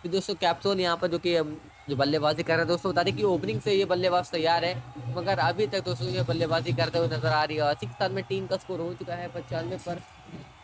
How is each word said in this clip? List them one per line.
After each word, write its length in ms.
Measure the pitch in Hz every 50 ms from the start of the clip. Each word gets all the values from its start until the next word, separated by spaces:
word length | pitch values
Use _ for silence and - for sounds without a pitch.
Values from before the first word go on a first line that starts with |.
फिर 100 | - 175
दोस्तों 220 | 175 196 - - 196
कैप्सूल 440 | - 190 170 170 - - 196 202 190
यहाँ 180 | 180 175 170
पर 100 | 170 185
जो 100 | 175 170 170
कि, 140 | - 180 170 165 156 151 151 160 - - - - -
जो 80 | - 143
बल्लेबाजी 480 | 127 139 143 151 156 147 151 151 123 -
कर 60 | -
रहे 100 | 165 160
हैं 80 | 170
दोस्तों 240 | 160 175 175 - 190
बता 100 | 165 170 175
दें 120 | 196 190
कि 80 | 202 214
opening 340 | 202 180 156 - - 143 131
से 120 | - 208 202
ये 120 | 196 196
बल्लेबाज 440 | 175 180 180 180 185 175 180 175 -
तैयार 340 | - 165 156 165 170 170 165
है, 100 | 170 - 120 - - - - - - 123
मगर 240 | 180 170 190 196 175
अभी 260 | 156 165 170 185 214
तक 160 | 202 196 190 185
दोस्तों 220 | 180 175 - 185
ये 160 | 180 180 185 175
बल्लेबाजी 500 | - 165 165 170 156 160 165 165 175 -
करते 260 | 170 165 160 160 170
हुए 80 | 170
नजर 200 | 160 160 151 156
आ 160 | 160 156 151 151
रही 140 | 151 151
है। 60 | 151 151
और 80 | 147
इसी 140 | 151 - -
के 80 | 123 -
साथ 160 | - 196 185
में 140 | 190 190 185
team 240 | - 190 190 190
का 100 | 175 185
score 220 | 185 - - 185 165
हो 140 | 170 175 180
चुका 220 | - - - 170
है 120 | 175 175 175
पचानवे 460 | 175 175 151 - 175 165 165 175 185
पर, 240 | 175 - 175 175 175 - - - - - - - - - - - -